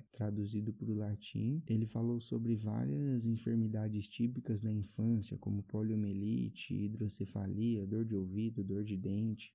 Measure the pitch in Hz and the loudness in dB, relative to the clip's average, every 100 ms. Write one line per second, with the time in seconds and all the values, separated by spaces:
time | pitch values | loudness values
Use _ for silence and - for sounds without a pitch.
0 | - - 107 104 104 107 107 - 110 104 | -6 -4 -2 0 0 0 -2 -2 -2 0
1 | 107 104 - 110 113 151 156 110 110 117 | 0 -4 -4 0 2 0 2 2 2 2
2 | 117 120 117 117 117 110 107 110 131 143 | 0 0 0 0 2 2 2 0 0 2
3 | 143 127 113 113 117 113 110 110 107 104 | 2 2 2 2 2 2 2 2 0 -2
4 | 101 - 120 123 120 107 107 107 98 - | -4 0 0 0 -2 0 0 0 -2 0
5 | 113 117 101 - - 101 98 107 110 107 | 2 2 0 -4 -2 -2 -2 0 2 2
6 | 104 98 104 123 113 - - 98 104 110 | 0 0 0 0 0 -4 -4 -2 -2 0
7 | 107 - 98 104 98 98 113 113 98 107 | -2 -2 -4 -2 -2 0 2 2 0 0
8 | 113 101 92 98 113 113 95 98 104 95 | 0 0 0 0 -2 -2 -2 -2 0 -2
9 | 95 101 110 107 - | 0 0 0 -2 -8